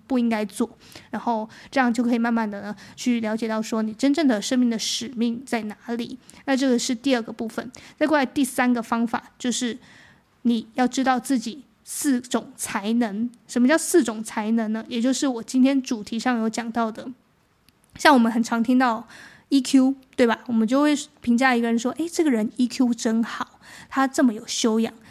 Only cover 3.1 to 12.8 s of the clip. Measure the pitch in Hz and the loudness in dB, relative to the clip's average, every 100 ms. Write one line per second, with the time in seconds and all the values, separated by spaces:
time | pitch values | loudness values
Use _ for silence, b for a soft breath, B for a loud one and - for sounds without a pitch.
3.1 | 240 214 220 226 220 220 220 220 214 277 | 0 -2 -4 -4 -4 -2 -2 -4 0 0
4.1 | 294 294 208 - 254 247 226 - - 240 | 2 2 2 0 2 2 0 -4 -6 -6
5.1 | 247 233 233 269 233 214 202 - 233 233 | -4 -4 -4 -6 -6 -6 -12 -10 -8 -8
6.1 | - B B - 262 269 240 233 233 277 | -12 B B -2 0 2 2 0 -2 0
7.1 | 247 220 220 226 - 240 - B B 302 | 0 -2 -8 -8 -8 -12 -14 B B 2
8.1 | 302 262 294 254 - 247 240 226 233 233 | 2 2 0 -2 2 2 2 0 -2 -2
9.1 | 240 - - 254 214 247 - B B B | -4 -8 -6 -4 -2 -4 -6 B B B
10.1 | B B _ 233 233 - - 247 269 262 | B B _ 0 0 -2 -2 0 0 0
11.1 | 254 247 262 226 285 - _ - - 294 | 0 0 -2 -2 -12 -18 _ -12 -4 0
12.1 | 247 - 226 - - - 220 | 0 0 -6 -6 -12 -8 -6